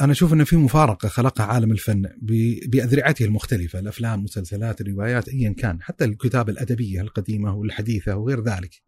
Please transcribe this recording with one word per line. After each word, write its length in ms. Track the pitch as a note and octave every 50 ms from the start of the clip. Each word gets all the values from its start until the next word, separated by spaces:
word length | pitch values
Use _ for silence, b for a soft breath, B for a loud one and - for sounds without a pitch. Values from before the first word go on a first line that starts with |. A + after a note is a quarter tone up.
أنا 120 | C#3 C#3
أشوف 200 | C#3+ - F3+ D#3+
أنه 120 | D#3+ D#3 D3
في 120 | - E3+
مفارقة 520 | E3 D3 B2+ - D#3 D#3 B2 G#2 - - G#2
خلقها 380 | - - A#2+ C3 - - A2
عالم 260 | G2+ A#2 B2 A2+ A2
الفن 300 | A2 G2+ - - G#2 G2
ب-، 680 | F#2+ - - - - A2 A2+ A2 A2+ A#2 A#2 - - -
بأذرعته 540 | A2+ C3 A#2+ A#2+ C3 C#3 C3 D3 D#3 - A#2
المختلفة، 540 | G2+ G#2+ G#2 - - C3+ G2 F2 E2 - F#2
الأفلام، 440 | F#2+ G#2 - - A#2 A2+ A2 G2+
مسلسلات، 580 | G2+ G#2+ - G#2 F#2+ F2 G2+ G2+ A2 A2+ G#2 -
الروايات، 480 | A#2 G2+ G2 G2 G2+ A#2 B2 A#2+ A#2 -
أيًا 260 | C3+ C3 A#2+ G#2 G#2 -
كان، 240 | B2+ G#2+ E2+ E2+
حتى 220 | - - - - D#3
الكتاب 440 | A2+ G#2 - - B2 - B2+ A#2 G#2+
الأدبية 520 | G2+ - B2 G#2 B2 A2+ A#2+ G2+ F#2+ F2+
القديمة 540 | G2 G#2+ - A2+ F#2 - A2 G#2 G#2 G#2 G2
والحديثة 640 | G#2 G#2 G#2+ - - G2+ A2+ A#2 G2+ - A2 G2
وغير 260 | G2 G#2+ B2+ C#3 A#2+
ذلك، 280 | G#2+ A#2 G2+ F#2 F#2 F2 - _ _